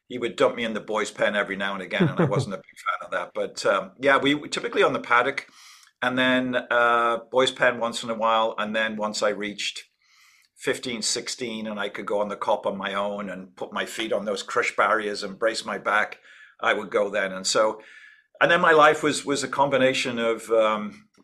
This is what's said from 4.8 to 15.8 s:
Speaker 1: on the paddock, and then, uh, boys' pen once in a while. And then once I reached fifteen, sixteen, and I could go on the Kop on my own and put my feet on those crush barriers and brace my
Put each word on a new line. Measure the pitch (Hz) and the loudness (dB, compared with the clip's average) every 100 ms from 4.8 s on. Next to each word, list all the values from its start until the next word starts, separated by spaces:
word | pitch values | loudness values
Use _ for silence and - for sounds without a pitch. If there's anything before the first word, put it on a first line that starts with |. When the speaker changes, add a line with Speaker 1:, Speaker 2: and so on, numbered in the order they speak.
Speaker 1:
on | 175 | 2
the | 127 | 2
paddock, | 127 120 127 - - - - - _ - | 2 2 2 -2 -8 -14 -20 -20 _ -6
and | 127 127 | -2 0
then, | 127 127 127 123 | 2 2 0 -2
uh, | - 120 120 117 117 113 - | 0 4 4 4 2 0 -2
boys' | 127 127 | 2 2
pen | - 131 120 | 2 0 2
once | 117 117 | -4 -4
in | 120 | -6
a | 107 | -2
while. | 113 113 113 113 | 2 2 2 -2
And | 107 110 | -4 -2
then | 110 107 | -2 -2
once | 104 104 | -4 0
I | 107 | -2
reached | 98 104 101 - - - _ _ _ _ _ _ _ | -2 -6 -6 -8 -8 -14 _ _ _ _ _ _ _
fifteen, | - 120 127 113 | -4 -4 -4 -6
sixteen, | - 120 - - 120 110 110 | -4 -4 -6 -8 -8 -8 -8
and | 104 | -6
I | 101 | -8
could | - 98 | -8 -4
go | 104 | -2
on | 104 | -2
the | 98 | -4
Kop | - 104 104 | -2 0 0
on | 98 | -4
my | 98 | -4
own | 98 101 101 98 | -4 -4 -4 -8
and | 90 95 - | -10 -14 -12
put | 110 | -10
my | 101 95 | -6 -6
feet | - 113 | -6 -2
on | 110 104 | -2 -2
those | 98 | -6
crush | - 123 110 - | -4 -2 0 2
barriers | 101 110 104 101 | 2 2 0 -6
and | 101 95 | -8 -2
brace | 113 110 113 | -2 -2 -6
my | 98 | -6